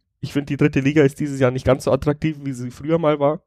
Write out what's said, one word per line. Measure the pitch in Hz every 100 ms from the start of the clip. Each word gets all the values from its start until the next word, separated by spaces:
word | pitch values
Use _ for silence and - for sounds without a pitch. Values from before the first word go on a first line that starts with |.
| _ _
Ich | -
find, | 147 143
die | 139
dritte | 147 143
Liga | 135 147
ist | 139 -
dieses | 147 135
Jahr | 131
nicht | 131 131
ganz | 135 -
so |
attraktiv, | 135 147 147 160 147
wie | 139
sie | 123 123
früher | - 139 165
mal | 160 151
war. | 143 151